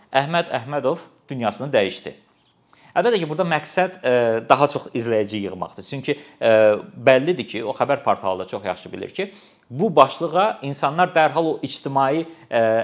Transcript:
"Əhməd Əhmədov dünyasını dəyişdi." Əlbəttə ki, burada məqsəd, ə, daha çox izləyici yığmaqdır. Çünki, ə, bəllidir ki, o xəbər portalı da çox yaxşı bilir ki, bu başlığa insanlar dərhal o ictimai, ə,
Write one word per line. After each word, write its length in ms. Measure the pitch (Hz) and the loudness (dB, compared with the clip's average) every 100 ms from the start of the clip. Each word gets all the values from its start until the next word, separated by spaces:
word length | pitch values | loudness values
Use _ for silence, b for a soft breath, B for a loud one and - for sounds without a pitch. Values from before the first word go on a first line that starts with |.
| b | b
"Əhməd 400 | 135 143 170 170 | -2 0 0 -2
Əhmədov 500 | 127 117 147 127 165 - _ - | -4 -6 -4 -2 -2 -6 _ -12
dünyasını 440 | 135 110 101 135 | -4 -4 -4 0
dəyişdi." 420 | 131 98 - 78 - _ _ _ _ _ b b | 2 2 -2 -12 -16 _ _ _ _ _ b b
Əlbəttə 240 | - 202 226 | -2 0 0
ki, 80 | 160 | -2
burada 160 | 156 | -4
məqsəd, 540 | 175 156 151 - 185 - 127 | -2 -2 -2 -2 -2 -2 0
ə, 40 | 123 120 113 113 | 2 2 0 2
daha 220 | 131 143 | 4 4
çox 140 | 135 - | 0 -6
izləyici 460 | 127 117 110 104 107 | -6 0 0 0 -4
yığmaqdır. 400 | 98 90 82 - | -6 -8 -12 -12
Çünki, 320 | 98 139 131 143 B B | -12 -8 -4 -4 B B
ə, 120 | 117 110 107 107 - | 4 6 6 4 -2
bəllidir 540 | - 123 131 147 175 117 | -2 4 6 4 -2 -4
ki, 120 | 104 113 | -8 -6
o 60 | |
xəbər 300 | - 123 139 | -2 -2 0
portalı 400 | - 101 98 92 | 0 -2 -2 -4
da 20 | 90 | -6
çox 180 | 101 | -8
yaxşı 280 | 95 90 90 | -6 -8 -10
bilir 180 | 92 95 | -12 -10
ki, 220 | - 202 B B B - | -8 -8 B B B -12
bu 180 | 123 208 147 | -4 2 6
başlığa 640 | 135 - 165 160 208 - | 6 4 -4 0 0 -2
insanlar 480 | 139 139 147 156 180 | -8 -4 -2 0 0
dərhal 380 | 175 156 139 160 | 2 0 0 -2
o 60 | 147 147 | -4 -6
ictimai, 560 | - - 139 135 151 | -8 -4 0 0 0
ə, 380 | 160 - - 120 113 110 | -4 -12 -4 0 2 2